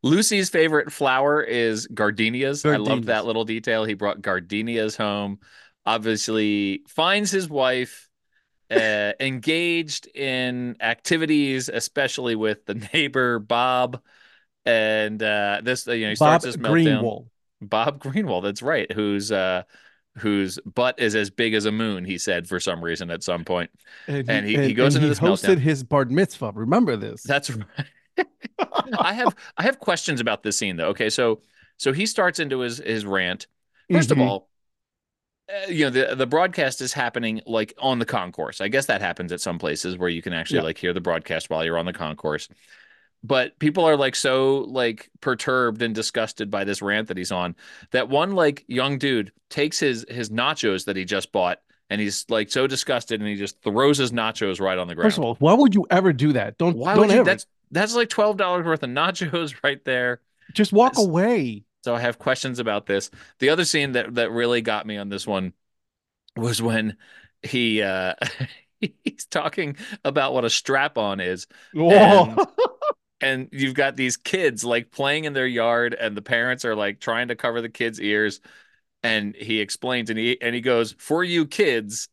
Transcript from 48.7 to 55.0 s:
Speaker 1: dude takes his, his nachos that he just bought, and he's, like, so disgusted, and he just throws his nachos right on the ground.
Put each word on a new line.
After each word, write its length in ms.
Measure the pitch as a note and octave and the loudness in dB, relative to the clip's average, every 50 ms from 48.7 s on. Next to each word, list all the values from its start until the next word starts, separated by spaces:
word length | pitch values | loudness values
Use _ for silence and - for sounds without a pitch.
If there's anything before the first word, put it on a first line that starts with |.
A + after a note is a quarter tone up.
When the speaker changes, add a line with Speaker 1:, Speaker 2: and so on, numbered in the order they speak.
| B2+ B2 B2+ C3+ C#3+ C3 | -4 -2 -2 -2 -2 -2
Speaker 1:
dude 340 | C3+ C#3 C3 A#2 G#2 F#2+ _ _ _ _ | 0 0 0 0 -2 -4 _ _ _ _
takes 300 | - - C#3+ D#3 D#3 - | -4 -2 -2 -2 0 0
his, 260 | E3+ C#3+ B2+ A2+ A#2+ - | 0 0 0 -2 -6 -12
his 200 | A#2 B2 A#2+ G#2+ | -10 -8 -8 -6
nachos 560 | G#2+ A2+ B2 C#3 D#3 C#3+ - A2 G2 F#2+ - | -4 -2 -2 -2 -2 0 0 0 0 0 -2
that 100 | - G2 F#2+ | -4 -6 -6
he 80 | F#2 | -4
just 260 | F2+ G#2 G2 - - | -2 -2 -4 -4 -2
bought, 280 | _ G#2 F2+ F2 F2+ - _ _ _ _ _ _ | _ 0 0 0 -2 -4 _ _ _ _ _ _
and 120 | G2+ G#2 | -4 -4
he's, 240 | G#2+ G2+ G2+ - - _ | -2 -4 -4 -6 -6 _
like, 220 | A2+ A2 G#2+ G#2 | -2 -2 0 0
so 160 | - C3 C3 C3+ | 0 0 0 0
disgusted, 540 | C3+ B2+ - - C3+ B2 A#2 - A#2 G#2+ | 0 -4 -2 -2 -2 -4 -2 -4 -6 -4
and 80 | G#2 G#2 | -4 -4
he 60 | G#2 | -4
just 260 | G2 G2+ G2 - _ _ | -4 -6 -8 -8 _ _
throws 340 | A2 G2+ A2 C3+ C#3+ D3 C#3 | -2 2 4 4 4 4 4
his 140 | C3+ B2 | 2 0
nachos 480 | A2+ A#2+ A2 A2 A2+ - A2+ G2 F#2 F2 | 0 -2 -2 -2 -2 -2 -2 -2 -2 0
right 160 | G2 F#2+ F#2 F2+ | -2 -2 0 -2
on 100 | F2+ F2 | -4 -6
the 80 | F2 | -4
ground. 120 | D2+ | 2